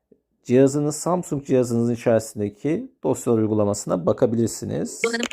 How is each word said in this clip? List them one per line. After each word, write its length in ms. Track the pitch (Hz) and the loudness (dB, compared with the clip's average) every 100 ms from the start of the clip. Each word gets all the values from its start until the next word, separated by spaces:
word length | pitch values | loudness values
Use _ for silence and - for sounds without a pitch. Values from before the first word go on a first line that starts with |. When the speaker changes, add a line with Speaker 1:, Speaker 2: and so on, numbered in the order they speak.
| _ _ _ _ | _ _ _ _
Speaker 1:
cihazınız, 520 | - 123 135 143 147 143 | 2 4 6 4 -2 -4
Samsung 500 | - 180 170 143 139 | -2 -2 -2 -6 0
cihazınızın 480 | 131 120 117 117 | 0 2 0 0
içerisindeki 1000 | 117 123 113 107 104 104 104 139 175 262 _ | 0 2 2 0 -4 -6 -4 -4 -4 -6 _
dosyalar 340 | 151 131 - 113 | -2 -2 0 2
uygulamasına 680 | 107 107 104 101 - 175 82 | 2 2 0 0 -2 -2 0
bakabilirsiniz. 960 | 104 120 113 113 - 101 123 233 - 233 | 2 2 2 -2 -4 -6 -6 -6 -6 -4
Speaker 2:
Donanım, 200 | 233 240 | -4 -4